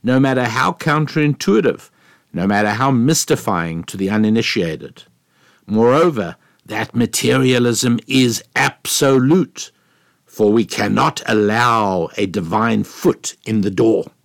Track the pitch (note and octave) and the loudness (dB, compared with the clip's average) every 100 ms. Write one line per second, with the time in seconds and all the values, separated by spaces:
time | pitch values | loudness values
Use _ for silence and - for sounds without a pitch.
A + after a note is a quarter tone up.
0 | A#2+ C3 C#3 B2+ A#2+ A#2 E3 E3+ D#3+ D3+ | 2 2 2 0 -2 -2 -2 -2 -2 -2
1 | D3 D#3 D3 C#3 - G#3 C#3+ - - _ | -2 0 -2 0 0 2 2 -4 -12 _
2 | _ _ _ - F#2+ G#2 G#2 G#2+ C3+ B2+ | _ _ _ -4 0 0 0 0 0 2
3 | B2+ D#3+ - C3+ - F2+ E2 E2 - F#2+ | 2 0 0 -2 -2 -4 -4 -8 -10 -6
4 | G2 G#2+ G#2+ A2+ A2 A2 E2 D#2 C#2+ - | -2 0 2 0 0 -2 -4 -6 -14 -20
5 | - _ _ _ _ _ - G#2+ A#2+ C#3 | -20 _ _ _ _ _ -4 2 4 4
6 | F3 B2+ F2 - _ _ - G#2+ G#2+ A#2 | 2 0 -8 -10 _ _ -10 -8 -4 -2
7 | A#2 - B2+ C3 B2+ B2 A#2+ A2 B2+ A#2 | -2 -2 0 2 2 2 2 0 0 -2
8 | - C3+ B2 A2+ - B2+ C3+ - - - | 0 0 2 0 -8 -4 -4 -4 -6 0
9 | C#3 C3 C3 F3+ D3 - - _ _ _ | 4 4 4 2 2 -6 -18 _ _ _
10 | _ _ _ - G#2+ A2 G#2 - G#2 G#2 | _ _ _ 0 2 2 0 -4 -2 0
11 | D3+ - - G#2+ G#2 A2 A#2+ A#2 G2+ F#2 | 0 -2 -2 0 2 2 0 0 0 -2
12 | E2 - G2+ G2+ E2 G#2 A2+ A2 G#2 - | -4 -4 -4 -4 -4 -2 0 0 -4 -2
13 | F3 - - - - A2 G2+ F#2+ A2+ G2+ | -2 -2 -8 -12 -4 -2 -2 0 2 2
14 | - _ | -2 _